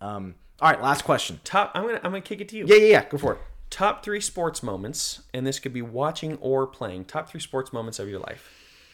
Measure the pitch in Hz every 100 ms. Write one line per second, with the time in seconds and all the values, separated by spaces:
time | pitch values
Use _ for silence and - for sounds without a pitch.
0 | 101 101 92 - - - 156 151 123 -
1 | - 131 - 80 - 196 196 175 220 233
2 | 180 190 185 202 202 220 175 214 214 170
3 | - 143 139 - - - - - 202 -
4 | 208 208 202 - 165 - 120 95 104 160
5 | - - - 127 131 135 135 123 117 117
6 | 147 160 156 156 131 135 131 - 110 92
7 | 95 156 165 160 - 131 131 120 113 -
8 | 101 98 - 123 - - - - _